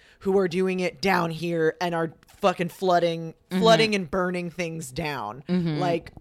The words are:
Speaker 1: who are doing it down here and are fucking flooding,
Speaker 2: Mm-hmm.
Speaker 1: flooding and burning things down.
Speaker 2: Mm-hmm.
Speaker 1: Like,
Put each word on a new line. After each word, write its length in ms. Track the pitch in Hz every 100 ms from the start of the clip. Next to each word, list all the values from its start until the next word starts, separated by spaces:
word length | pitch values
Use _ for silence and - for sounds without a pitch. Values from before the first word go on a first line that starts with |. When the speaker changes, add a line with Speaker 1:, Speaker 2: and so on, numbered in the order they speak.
| _ _
Speaker 1:
who 140 | 202 196
are 80 | 185
doing 320 | 175 190 185
it 200 | 180 -
down 300 | 196 180 170
here 460 | 160 170 170 160 -
and 140 | 175
are 180 | 170 165 - _
fucking 440 | - 190 180 170
flooding, 640 | - 190 175 170 165 165 - -
Speaker 2:
Mm-hmm. 80 | 185
Speaker 1:
flooding 340 | 226 220 220 208
and 140 | 170
burning 380 | 190 180 180 175
things 420 | - 170 165 131
down. 520 | 127 147 139 104 117 -
Speaker 2:
Mm-hmm. 300 | 180 170 151
Speaker 1:
Like, 320 | 180 170 - -